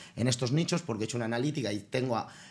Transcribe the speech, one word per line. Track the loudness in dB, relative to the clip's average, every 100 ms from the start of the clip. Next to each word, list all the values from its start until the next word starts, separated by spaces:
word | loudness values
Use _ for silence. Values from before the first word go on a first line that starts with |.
| -10 0
en | 2
estos | 2 2
nichos | 2 2 0
porque | 0 -2
he | -2
hecho | -2
una | 0
analítica | 0 0 0 -2
y | -2
tengo | -2 -2 2 0
a-, | -2 -12 -14